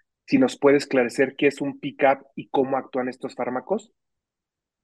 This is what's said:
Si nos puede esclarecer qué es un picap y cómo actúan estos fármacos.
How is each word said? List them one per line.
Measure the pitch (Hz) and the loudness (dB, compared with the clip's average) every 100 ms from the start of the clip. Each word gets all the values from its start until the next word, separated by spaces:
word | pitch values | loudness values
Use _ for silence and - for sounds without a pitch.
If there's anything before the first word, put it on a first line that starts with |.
| _ _ - | _ _ 0
Si | 135 | 2
nos | 127 - | 2 2
puede | 143 143 | 4 4
esclarecer | - 131 120 - 131 - | 2 0 0 0 -2 0
qué | 143 | 0
es | 139 | 0
un | 139 135 | -8 -8
picap | 143 - 139 135 - - | -10 0 0 0 -6 -18
y | - | -6
cómo | 143 131 135 | -2 -2 -2
actúan | - 135 123 | -6 -6 -6
estos | 120 123 | -8 -12
fármacos. | - 123 123 - 214 - _ _ _ _ _ _ _ _ _ | -8 -6 -6 -4 -6 -8 _ _ _ _ _ _ _ _ _